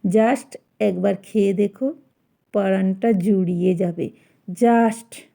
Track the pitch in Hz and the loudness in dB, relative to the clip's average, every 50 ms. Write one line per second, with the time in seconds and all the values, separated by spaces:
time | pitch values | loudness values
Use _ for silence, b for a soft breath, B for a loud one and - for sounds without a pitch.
0 | - 196 175 220 220 233 262 262 - _ - - _ _ _ _ 220 208 185 180 | -2 2 2 2 2 2 0 -2 -6 _ -20 -20 _ _ _ _ -2 -2 -2 0
1 | 180 202 190 196 - - - 220 196 196 196 180 202 202 202 - 262 269 330 - | -2 -2 -2 -4 -8 -4 -2 0 0 0 2 0 -2 -2 -2 -4 -6 -6 -6 -8
2 | _ _ _ _ _ _ _ _ _ _ - 202 196 190 190 190 190 190 190 190 | _ _ _ _ _ _ _ _ _ _ -4 -2 0 0 0 0 0 -2 -2 0
3 | 226 233 226 185 175 214 202 190 185 175 180 175 180 185 180 165 180 175 165 170 | 0 0 0 2 2 0 0 2 0 -2 -2 0 0 0 0 0 -2 -4 -4 -6
4 | 139 - b b b b b b b - 180 - 233 233 233 233 233 226 220 226 | -8 -10 b b b b b b b -14 -4 0 2 4 4 4 2 2 0 -4
5 | - _ - - - _ | -12 _ -20 -20 -20 _